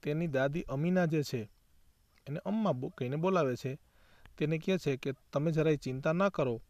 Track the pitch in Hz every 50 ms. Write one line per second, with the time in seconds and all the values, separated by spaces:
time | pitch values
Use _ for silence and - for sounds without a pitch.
0 | - 147 147 156 175 170 135 131 131 139 143 175 - - 135 135 151 175 185 185
1 | 175 160 160 156 139 - - 120 107 - _ _ _ _ _ - _ - _ _
2 | _ _ _ _ _ - 139 165 - 190 202 220 220 196 147 127 131 170 - -
3 | 131 123 135 151 165 185 190 180 156 131 127 - - 135 135 - - _ _ -
4 | - - - - - - - - 160 147 165 160 156 - 190 180 - 147 135 127
5 | - 139 131 _ _ _ - 139 147 165 156 156 151 160 156 143 - 131 127 131
6 | 139 156 160 175 196 202 - - 151 127 117 113 - _